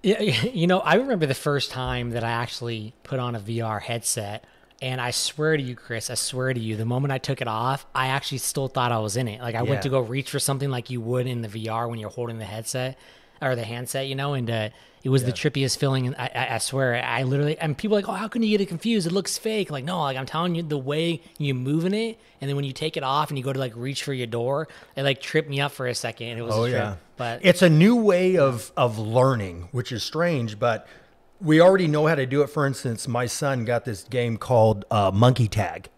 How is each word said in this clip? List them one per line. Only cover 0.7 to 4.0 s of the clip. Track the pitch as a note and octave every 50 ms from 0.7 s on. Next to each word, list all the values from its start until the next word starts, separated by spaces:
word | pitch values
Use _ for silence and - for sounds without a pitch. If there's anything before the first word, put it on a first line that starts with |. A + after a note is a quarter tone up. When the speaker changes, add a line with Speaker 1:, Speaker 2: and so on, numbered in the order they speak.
| F#3 F#3
Speaker 1:
I | - C#3+ E3
remember | G#3+ C4 C#4 B3 F3+ D#3
the | C3+ C3
first | - - D3+ C#3+ C#3+ - -
time | - B2+ B2+ B2+ B2+ B2 A#2+ A#2+
that | A#2 A#2 A2+
I | A2+
actually | A#2 A#2 A#2+ A#2+ - - A#2+ A#2 A#2 A2 G#2+ A2 - _ _
put | - C#3 C3
on | B2 A#2+ A#2+
a | A2+
V | G2 G#2+ A#2 A2+
R | A2+ A2 G#2+ G2+
headset, | - - A#2 A#2